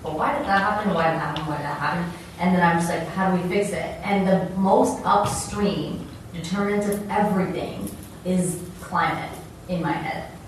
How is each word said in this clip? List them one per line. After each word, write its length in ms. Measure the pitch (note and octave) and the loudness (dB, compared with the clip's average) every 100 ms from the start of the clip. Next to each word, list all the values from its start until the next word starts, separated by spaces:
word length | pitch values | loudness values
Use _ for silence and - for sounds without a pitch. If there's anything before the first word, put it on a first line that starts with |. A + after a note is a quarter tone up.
But 120 | D#3+ D#3 | -6 -2
why 180 | - - | 0 0
did 120 | G3 | 2
that 120 | G3 | 2
happen? 320 | - G#3 G#3 | 2 2 0
Why 200 | E3 D#3+ | 2 2
did 80 | D#3 | 2
that 20 | |
happen? 240 | D3+ D#3+ D#3 | -2 -4 -4
Why 120 | D3 | -4
did 80 | C#3+ | -4
that 100 | - | -4
happen?" 340 | - F3 E3+ - - - | -2 -2 -4 -6 -12 -2
And 160 | F#3 F3+ | 2 6
then 80 | |
I'm 140 | E3+ E3+ | 6 4
just 100 | - | 2
like, 180 | E3+ - | 0 -2
"How 200 | F#3+ F#3 | 0 2
do 100 | F3+ | 2
we 80 | F3+ | 2
fix 220 | G#3 - | 2 2
it?" 220 | - - - | -2 -4 -6
And 240 | G3 G3 F#3 | 0 2 4
the 220 | F3+ - F#3+ | 4 2 0
most 480 | F#3+ - - - F#3+ | 6 6 6 2 4
upstream 1040 | G3+ G3+ - - G3+ G3 D3+ - - - - - | 4 4 -2 -4 0 0 0 -4 -6 -10 -12 -12
determinants 540 | E3+ - G3 G3+ G#3 G3+ | -10 -4 0 2 2 0
of 100 | - - | -2 0
everything 840 | F#3+ G#3+ F#3+ - - - - - - - - F3+ | 2 2 2 0 -2 -4 -6 -8 -10 -14 -8 0
is 320 | F#3 E3+ - - - | 2 2 -2 -8 -12
climate 560 | - - D#3 - - - - - - | -4 0 0 0 -6 -10 -14 -14 -6
in 140 | F3+ | -2
my 80 | - | -2
head. 400 | - - - - - | -2 -4 -6 -10 -14